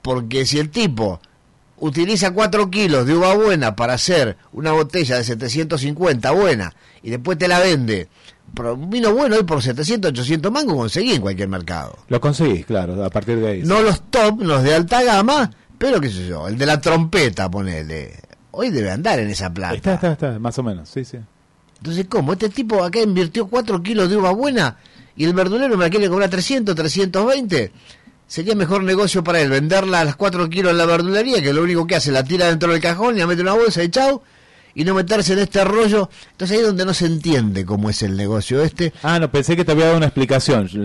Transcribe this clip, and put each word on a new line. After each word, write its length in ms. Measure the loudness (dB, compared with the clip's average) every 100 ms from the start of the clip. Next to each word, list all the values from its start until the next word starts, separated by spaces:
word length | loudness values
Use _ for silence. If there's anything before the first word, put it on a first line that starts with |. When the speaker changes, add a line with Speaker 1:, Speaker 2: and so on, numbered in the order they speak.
Speaker 1:
Porque 460 | -4 -4 -2 -4 -2
si 120 | -2
el 120 | -2
tipo 500 | -2 -2 0 -4 -6 _ _ _ _ _ _
utiliza 520 | -6 -2 0 0 0
cuatro 380 | 0 0 2 0
kilos 340 | 0 2 2
de 100 | 2
uva 200 | 2 4
buena 420 | 4 4 2 0 -2
para 180 | -2
hacer 420 | 0 0 2 0 -2 _
una 200 | -6 0
botella 440 | 0 0 0 0 0
de 80 |
setecientos 560 | -2 -4 -4 -4 -4 -2
cincuenta 500 | -4 0 0 0 2
buena, 420 | 2 2 2 -4 -10 -20 -18
y 80 | -10
después 260 | -8 -4 -2
te 100 | 0
la 120 | 2
vende, 500 | 4 2 0 -2 -6 _ -20 _ -16
pero 200 | -10 -6
un 140 | -6 -6
vino 240 | 0 2
bueno 240 | 2 2 2
hoy 60 |
por 180 | 2 0
setecientos, 480 | -2 -2 -2 0 -2
ochocientos 380 | -2 -2 -2 0
mangos 240 | -2 -2 -2
conseguí 360 | -2 -2 0
en 80 | 0
cualquier 280 | -2 -4 -4
mercado. 500 | -6 -6 -8 -10 -14 -4
Speaker 2:
Lo 120 | -2
conseguís, 440 | 0 0 2 0
claro, 400 | -2 -4 -2 -4
a 60 | -2
partir 280 | -4 -2 -2
de 100 | 0
ahí, 140 | -2
Speaker 1:
No 160 | 0 2
Speaker 2:
sí. 40 |
Speaker 1:
los 260 | 2 0 -2
top, 300 | 2 2 2
los 200 | 0 2
de 120 | 4
alta 280 | 2 2 2
gama, 480 | 4 4 4 2 0 -4 _ -4
pero 240 | 0 0
qué 80 | 0
sé 180 | -4 -6
yo, 220 | -6 -6
el 80 | -2
de 100 | 0
la 140 | 0
trompeta, 720 | 2 0 2 2 0 0 -4
ponele. 680 | -4 -6 -6 -8 -10 -12 -18 -20 -20 _
Hoy 180 | -6 -4
debe 200 | -2 -2
andar 280 | -2 -2 -2
en 100 | -2
esa 240 | -4 -6
plata. 220 | -6 -6
Speaker 2:
Está, 200 | -4 -2
está, 180 | -2 -2
está, 260 | -2 -4 -4
más 200 | -6 -4
o 40 |
menos, 260 | -6 -6 -8
sí, 160 | -10
sí. 140 | -10 -14 -18 _ _ _ _ _
Speaker 1:
Entonces, 300 | -8 -6 -4
¿cómo? 240 | -2 -2
Este 160 | -2 -4
tipo 340 | -4 -2 0
acá 180 | 0 0
invirtió 460 | 2 2 0 -2 -2
cuatro 360 | -2 -2 -4
kilos 260 | -2 0 2
de 80 | 2
uva 140 | 2
buena 460 | 2 0 0 -2 -4 -20 -20 -20
y 100 | -2
el 100 | 0
verdulero 420 | 2 2 2 2 2
me 80 |
la 60 | 2
quiere 180 | 2 2
cobrar 220 | 2 0
trescientos, 440 | 0 -2 0 0
trescientos 520 | -2 -2 0 0 0 0
veinte. 460 | 0 0 -2 -2 -8 -20 -20 -20 _ _
Sería 280 | -8 -2
mejor 280 | 0 0 0
negocio 420 | 0 0 2 0
para 160 | 0 0
él 80 | 2
venderla 520 | 2 2 0 4 2
a 40 |
las 120 | 2 0
cuatro 340 | -2 0 -2
kilos 220 | 0 2
en 40 | 4
la 60 |
verdulería, 560 | 4 2 2 0 2 0
que 140 | 2
lo 80 | 2
único 240 | 2 0 0
que 100 | 0
hace, 160 | 0
la 100 | 0
tira 220 | 0 0 2
dentro 220 | 2 2
del 100 | 2
cajón, 340 | 0 0 0 0
la 100 | 0
mete 140 | 0
en 60 | 2
una 100 | 2
bolsa 260 | 2 2
y 60 | 0
chau, 320 | 2 2 0 _ _ _ -20 _
y 100 | -4
no 80 | 0
meterse 400 | 0 0 0 2
en 60 | 0
este 260 | 0 2
rollo. 460 | 2 2 4 2 0 -8 -20
Entonces 240 | _ -2 0
ahí 40 |
es 60 | 2
donde 180 | 0
no 80 | -2
se 140 | 0 0
entiende 580 | 0 0 0 2 -2
cómo 240 | -2 -2 -2
es 140 | -2
el 160 | -4 -2
negocio 440 | -2 -2 -2 0
este. 300 | 0 -2 -6 -4
Speaker 2:
Ah, 160 | -2 0
no, 120 | 0
pensé 260 | 0 0 0
que 80 |
te 80 | 2
había 140 | 4 4
dado 100 | 4
una 100 | 2
explicación. 600 | 0 0 2 2 2 0 -4